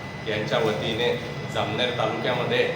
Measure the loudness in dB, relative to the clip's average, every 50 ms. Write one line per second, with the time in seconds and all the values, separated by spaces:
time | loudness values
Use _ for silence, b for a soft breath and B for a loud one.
0 | -8 -10 -10 -6 -4 -2 -2 -2 0 0 2 2 4 2 2 0 0 0 0 2
1 | 2 2 0 0 -2 -6 -6 -6 -6 -4 -2 -2 -2 0 0 0 0 0 2 0
2 | 0 0 0 0 0 0 0 0 0 2 2 2 2 2 0